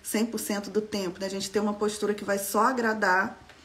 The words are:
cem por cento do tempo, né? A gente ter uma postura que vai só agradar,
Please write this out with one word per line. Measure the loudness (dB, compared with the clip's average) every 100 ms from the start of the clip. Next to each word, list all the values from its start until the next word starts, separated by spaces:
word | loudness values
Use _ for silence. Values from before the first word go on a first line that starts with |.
cem | -4 0 0
por | -2
cento | -4 -4 -2
do | -2
tempo, | -2 -4 -4 -4
né? | -6
A |
gente | -4 -2
ter | 0
uma | 0
postura | 0 -2 0 -2
que | -2
vai | 0 -2
só | 0 2
agradar, | 4 4 0 2 4 4 2 -4 -20 -20